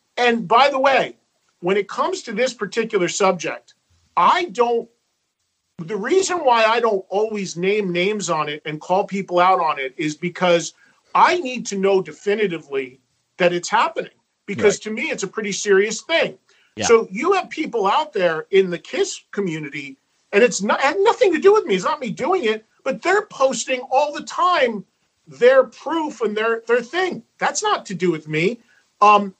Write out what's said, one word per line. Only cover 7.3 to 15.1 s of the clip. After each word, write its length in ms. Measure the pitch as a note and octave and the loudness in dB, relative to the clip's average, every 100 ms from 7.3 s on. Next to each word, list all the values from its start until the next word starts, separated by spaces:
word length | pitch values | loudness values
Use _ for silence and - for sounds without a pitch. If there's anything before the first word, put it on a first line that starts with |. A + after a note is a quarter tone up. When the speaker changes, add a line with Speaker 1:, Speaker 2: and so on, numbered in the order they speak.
| G#3+ F#3 D#3+ | -4 -8 -4
Speaker 1:
name 360 | F#3 G#3+ F#3+ | 0 0 0
names 380 | F3 F#3 G#3+ E3+ | 0 0 -2 -2
on 180 | D#3+ D3 | -2 -2
it 140 | D3+ | -6
and 160 | D#3 D3+ | -8 -10
call 240 | - F#3 | -2 -2
people 340 | F#3+ G3 F3+ F3 | 0 -4 -2 2
out 200 | F3+ F#3 | 4 4
on 180 | D#3+ C#3+ | 0 -2
it 140 | C3+ - | -6 -6
is 200 | D3+ D3+ | -6 -4
because 560 | F3 E3 F3+ E3+ D#3 - _ _ _ | -8 -2 2 2 0 -12 _ _ _
I 240 | F3 B3 F4+ | 4 4 4
need 260 | C4 B3 A3+ | -2 -8 -8
to 120 | G3 | -2
know 220 | F#3+ G3 | 2 2
definitively 1000 | D#3 D3+ G#3 G#3+ G#3 E3 D#3 C#3 B2+ B2+ _ _ _ - | 0 -8 -4 -2 -2 -4 -6 -6 -6 -14 _ _ _ 0
that 140 | F3 | 0
it's 160 | F3 F3 | 0 0
happening, 440 | G#3+ D#4+ D#4+ D3+ _ _ _ - | 0 0 -2 -10 _ _ _ -10
because 300 | G3 G#3 F#3+ | 0 2 2
Speaker 2:
Right. 60 | |
Speaker 1:
to 80 | G#3+ | -6
me, 120 | A3 D4+ | -8 -6